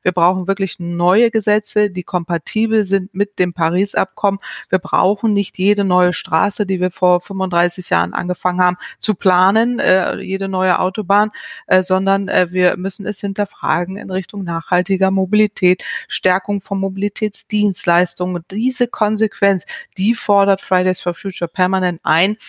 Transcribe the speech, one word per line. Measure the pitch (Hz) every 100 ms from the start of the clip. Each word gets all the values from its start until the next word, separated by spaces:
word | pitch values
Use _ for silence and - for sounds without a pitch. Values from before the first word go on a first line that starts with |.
Wir | 185
brauchen | 180 170 190 180
wirklich | 196 190 -
neue | 175 175 175 196 233
Gesetze, | - - 208 - 214 208
die | 180
kompatibel | - 180 170 170 - 214 220 220
sind | 196 196 185
mit | 185 202 -
dem | 180
Paris-Abkommen. | 175 165 175 202 - 190 - 202 196 - - -
Wir | 185
brauchen | - - 180 208 226
nicht | 202 202 -
jede | 190 202
neue | 196 180 180
Straße, | 180 - 160 196 - 190
die | 185
wir | 180
vor | - 180 180
fünfunddreißig | - 190 185 175 175 180 -
Jahren | 170 175
angefangen | - 175 180 185 180
haben | 180 180 - -
zu | - 202
planen, | 190 180 185 220 233 247
äh, | - 185 175 185
jede | 185 190 196
neue | 190 185 180
Autobahn, | 185 185 170 202 214 - - - -
äh, | 185
sondern, | 185 185 190 196 196
äh, | 185 180
wir | 180 180 180
müssen | 185 - 202
es | 208
hinterfragen | 202 196 202 - 143 156 175 190
in | 196
Richtung | 185 185 202
nachhaltiger | 180 165 - 180 185 190 190
Mobilität, | 196 185 208 214 - 180 185 - - -
Stärkung | - 185 185 - 202
von | - 196
Mobilitätsdienstleistungen. | 190 190 202 - 214 - - 208 208 185 - 170 180 - 185 175
Und | -
diese | 202 240 254 240
Konsequenz, | - 208 214 214 - 196 190 - - - -
die | 196 233
fordert | - 202 196 190
Fridays | - 185 185 185
for | -
Future | 170 196 - 170
permanent | - 185 190 185 170
ein. | - 156 190 214